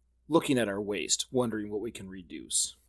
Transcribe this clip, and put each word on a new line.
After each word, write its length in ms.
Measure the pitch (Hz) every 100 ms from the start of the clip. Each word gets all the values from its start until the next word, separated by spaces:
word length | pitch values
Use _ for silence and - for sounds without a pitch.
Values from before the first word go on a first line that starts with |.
| _ _ -
looking 300 | 156 - 127
at 100 | 107
our 140 | 98
waste, 460 | 101 101 - - -
wondering 400 | 127 123 110 104
what 120 | 107
we 100 | 113
can 160 | - 95
reduce? 680 | 95 82 78 60 - - -